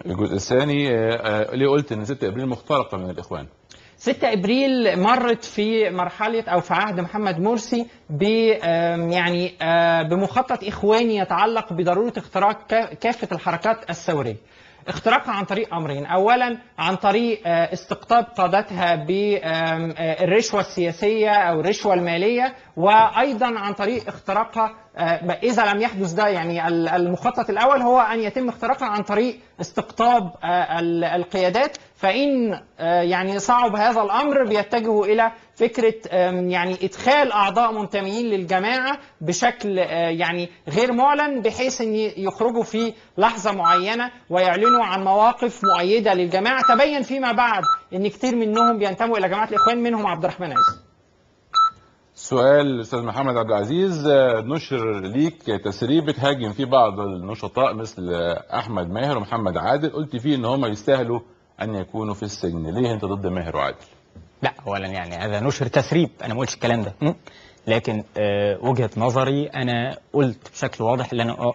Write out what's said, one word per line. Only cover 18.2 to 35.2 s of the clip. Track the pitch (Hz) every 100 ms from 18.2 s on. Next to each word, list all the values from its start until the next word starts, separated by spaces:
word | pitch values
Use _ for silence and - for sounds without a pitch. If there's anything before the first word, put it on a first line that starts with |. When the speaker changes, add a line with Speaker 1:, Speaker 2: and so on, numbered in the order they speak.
Speaker 2:
قادتها | 233 - 180 196 220 180 175 165
ب-، | 151 190 208 196
آم، | 160 160 165 160 165 151
آه، | 165 160
الرشوة | 190 214 233 208
السياسية | 185 - 170 160 208 220 214
أو | 208 175 160
الرشوة | 170 208 208
المالية، | 180 175 170 208 240 262 254 - -
وأيضًا | 190 220 220 214 277 220 247 226
عن | 202
طريق | 196 208 240 208
اختراقها، | - - 202 220 226 220 220 - -
آه، | 143 165 175 165
إذا | 240 233 208
لم | 202
يحدث | 233 196 185
ده، | 170 208
يعني | 180 170 170 165
ال-، | 170 165
المخطط | 175 175 180 247 247 220
الأول | 202 254 277
هو | 240 254
أن | 220 226
يتم | 208 262 247
اختراقها | 233 233 269 240
عن | 208
طريق | 196 208 247 208 - -
استقطاب، | 175 - - - 233 240 180 -
آه، | 165 180 - 165
ال-، | 170 170
القيادات، | 165 180 175 196 180 214 294 - - _
فإن، | 190 226 285 262 226 180 - -
آه، | 165 175
يعني | 175 180 190 202
صعب | 196 240 240 208
هذا | 220 226
الأمر | 208 220 294 277
بيتجهوا | 220 208 202 240 226 214 196
إلى | 220